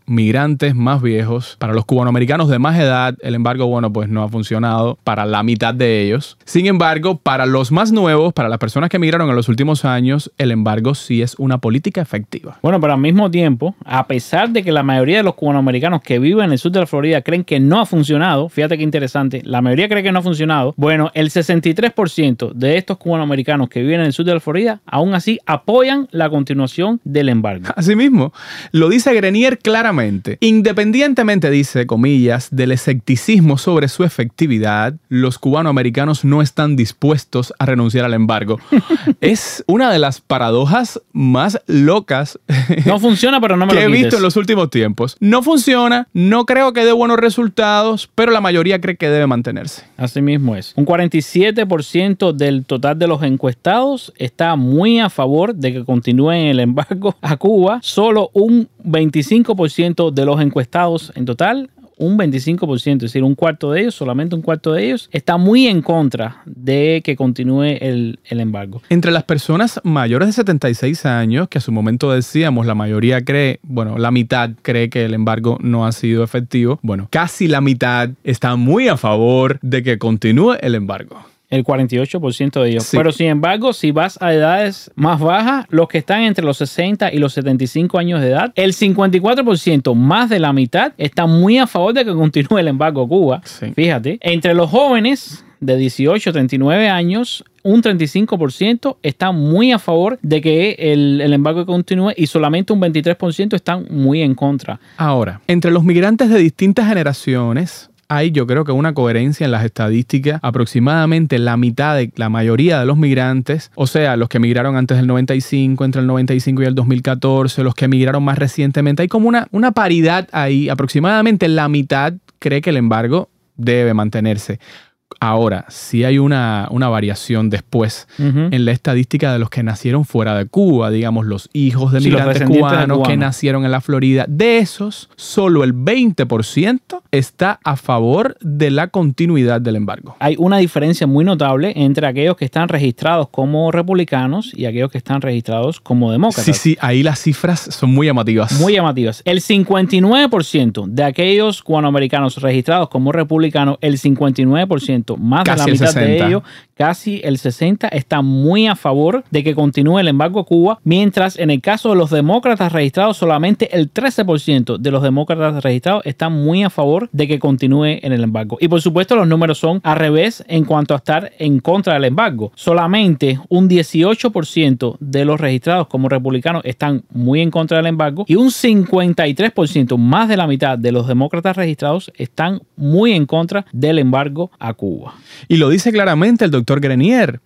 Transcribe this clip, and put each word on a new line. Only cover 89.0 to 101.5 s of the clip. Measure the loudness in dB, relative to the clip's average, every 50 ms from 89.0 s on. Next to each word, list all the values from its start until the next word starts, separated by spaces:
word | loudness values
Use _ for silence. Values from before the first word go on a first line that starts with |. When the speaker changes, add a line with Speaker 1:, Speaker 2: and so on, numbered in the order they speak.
| 2 2 2
Speaker 2:
y | 2
cuatro | 2 2 0 0 2
por | 0 0 0
ciento, | 0 0 0 2 2 2 2
más | 2 4 4 4 2 2 0
de | 0 0
la | 0 0 2
mitad, | 0 0 0 0 0 0 -2 -2 -6
está | -6 -4 -2 0 0 2
muy | 4 4 4 4 4 2
a | 2 0
favor | 0 -2 -2 0 0
de | 0 -2
que | -2 0
continúe | 0 0 0 0 0 0 0 0 0
el | 0 0
embargo | 0 0 0 0 0 -2 -2
a | 0
Cuba. | 2 2 2 2 0 -2 -6
Speaker 1:
Sí. | -14 -16 -12 -12 -8 -2
Speaker 2:
Fíjate, | 0 0 0 0 0 -2 -4 -6 -4
entre | -4 -2 -2 0 2 2 2
los | 2 2 2
jóvenes | 2 2 4 4 2 2 2 0 0 -2 -4 -12 -20 -20 -20 -20 _ _
de | -2 0 0 2
dieciocho | 0 -2 -2 0 0 2 2 0 0 -2
a | 0
treinta | 0 0 0 0
y | 0
nueve | 0 2 2 2 2 2
años, | 0 0 0 0 -2 -2 -4 -6 -8 -12 -14 _ _ _
un | _ 2 2 4 4
treinta | 2 0 0 -2
y | -2
cinco | 0 -2 0 0 -2 -2
por | -2 -4
ciento | -2 -2 -2 -2 -2 -2 -2 -6 -8 -4 -6
está | -6 -4 -2 -2 -2
muy | 0 0 0 2 2 4 4 2
a | 2 0
favor | 0 0 0 2 2 0 -2 -4 -2
de | -2 -2 0
que | 2 2 2 2 2 0 -2 -2
el, | -2 0 2 2 2 2 2 0
el | 2 2
embargo | 2 2 2 0